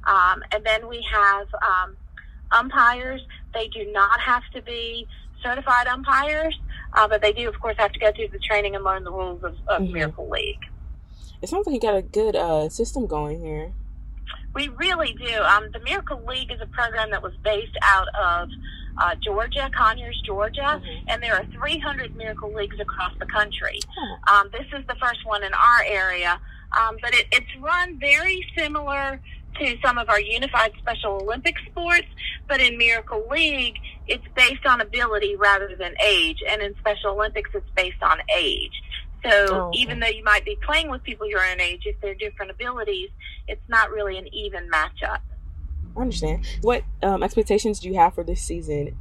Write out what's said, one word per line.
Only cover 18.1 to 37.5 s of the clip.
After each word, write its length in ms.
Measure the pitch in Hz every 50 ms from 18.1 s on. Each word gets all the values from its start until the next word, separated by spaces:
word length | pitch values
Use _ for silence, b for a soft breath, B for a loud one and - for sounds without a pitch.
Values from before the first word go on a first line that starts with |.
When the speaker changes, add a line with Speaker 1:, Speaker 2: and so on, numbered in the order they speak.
| -
Speaker 1:
of, 340 | 208 202 175 170 170 175 170 - - B B B B B B B -
uh, 160 | - 175 - 226 -
Georgia, 460 | 220 196 208 226 233 - 277 277 269 - -
Conyers, 420 | 226 220 220 226 240 233 240 - -
Georgia, 360 | - 196 196 208 214 214 285 277 285 302 403
Speaker 2:
Mm-hmm. 280 | - - 240 - - -
Speaker 1:
and 120 | 220 220
there 140 | 233 233 220
are 100 | - - -
three 300 | - - 277 294 320 320
hundred 360 | 320 311 285 269 247 151 -
Miracle 380 | 156 226 220 214 214 214 208 -
Leagues 260 | 214 202 202 - -
across 320 | 208 - - - 185 175 - -
the 60 | 190
country. 540 | - - 214 208 208 - - - - - - - - -
Speaker 2:
Huh. 400 | 381 302 208 - - - - 202 202
Speaker 1:
Um, 80 | 196 196 -
this 120 | 233 277 269 277 277
is 60 | 269 -
the 80 | 247
first 300 | - 262 247 240 - -
one 180 | 226 214 202 202
in 100 | 190 -
our 300 | - - 233 240 240 -
area, 540 | - 214 196 190 190 180 180 180 175 175 - B B B B B B - -
um, 160 | 226 226 220 220
but 120 | - 233 -
it, 120 | - - - -
it's 140 | - - - - 262
run 400 | 262 302 339 359 349 359 349 269
very 400 | 262 285 285 302 330 381 381 370 359 - - 339
similar 600 | 320 302 302 302 294 285 277 277 277 269 269 269 B B B B B - - -
to 180 | 294 277 240 - -
some 140 | 240 247 240
of 100 | 233 226
our 120 | 214 202
unified 500 | 208 208 220 233 254 277 - 240 220 220 - -
Special 360 | - 240 233 - - 214 196 196
Olympic 340 | 196 208 226 262 262 330 339 - - -
sports, 380 | - 359 339 339 349 349 349 - - B B B B B B -
but 140 | 190 -
in 160 | 262 240 233 233
Miracle 480 | 233 233 226 226 220 - 240 214 220 233
League, 460 | 277 320 320 311 294 269 254 240 - - B B B B B -
it's 160 | 233 254 - - -
based 300 | 262 254 240 269 254 -
on 140 | 285 254 240
ability 560 | 220 208 - 247 247 233 214 208 208 202 202
rather 400 | 190 208 202 202 190 196 196 185 180
than 160 | 185 175 - -
age, 360 | - 214 202 180 165 160 156 - - -
and 120 | 214 214
in 120 | 208 202 202 -
Special 320 | - 220 208 202 - 208
Olympics, 380 | 196 208 214 214 214 220 202 -